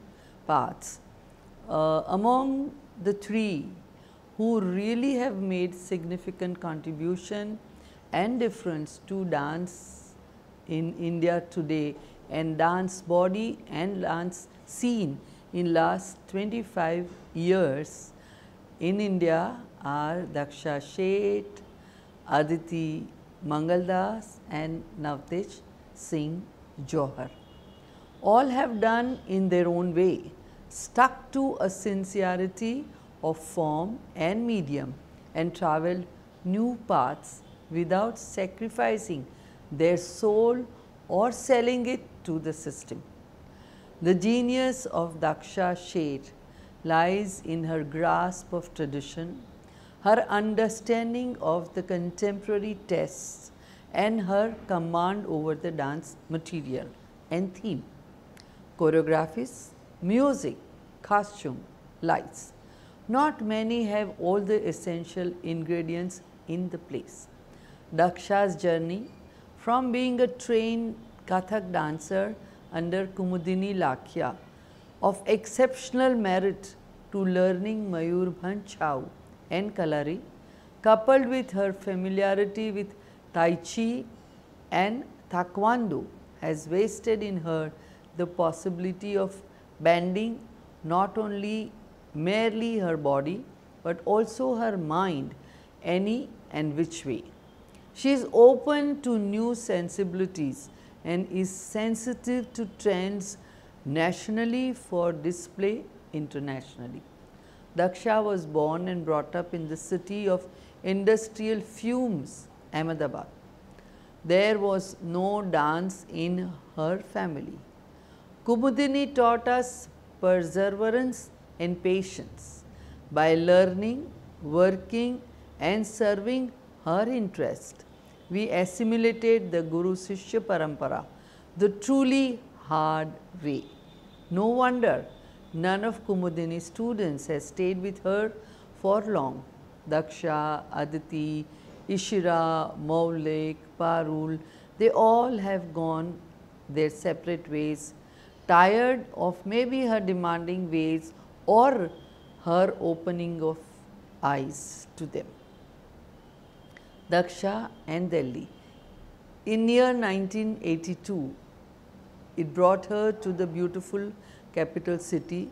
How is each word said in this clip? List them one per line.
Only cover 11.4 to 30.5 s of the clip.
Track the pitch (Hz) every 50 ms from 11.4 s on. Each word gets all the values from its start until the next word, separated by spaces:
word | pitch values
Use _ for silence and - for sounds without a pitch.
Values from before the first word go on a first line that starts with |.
| 170 175
today | - 180 160 147 160 156 147 147 143 - - - - - - -
and | - 156 160 160 156 156
dance | 160 170 175 185 185 185 185 -
body | - 170 175 175 180 185 185 214 220 233 - - - -
and | - 151 165 196 202 190
dance | 180 160 165 165 175 180 180 - - - - - -
scene | - - - - 247 240 226 196 147 139 139 - - - - - - -
in | 175 175 170 170
last | 165 165 170 180 185 185 - - - - -
twenty-five | - 190 202 214 220 233 220 - - 190 170 160 170 175 175 175 - - - - -
years | 165 165 175 185 190 180 147 131 143 151 - - - - - - - - - - - - - - - - - - -
in | - 170 190 202
India | 214 202 190 180 175 165 160 165 175 214 247 240 - - - - -
are | 139 143 147 151 151 165 180 175 147 147
Daksha | 147 143 143 - - - 160 147 143 139 -
Sheth, | - - 190 185 190 202 208 202 202 208 - - - - - - - - - - - - - - - - - -
Aditi | 135 143 151 151 165 165 165 - 175 165 160 156 156 156 - - - - - - - - 185 151
Mangaldas | 147 151 156 160 175 180 180 180 185 185 185 202 220 226 214 - - - - -
and | - 151 156 160 165 165 - - - -
Navtej | 151 147 147 135 143 - 170 180 208 - - - - - - - - - -
Singh | - - - - 156 147 151 160 175 202 - - - - - - - 139
Johar. | 131 - 156 143 131 123 - 127 135 - - - - - - - - - - - - - - - - - -
All | - 190 208 240 277 277
have | 247 262 285 254 233 214
done | 214 220 226 233 240 254 254 - - -
in | 190 190 190 185
their | 175 180 175 170
own | 175 175 180 180 165
way, | 165 185 185 147 - - - - - - -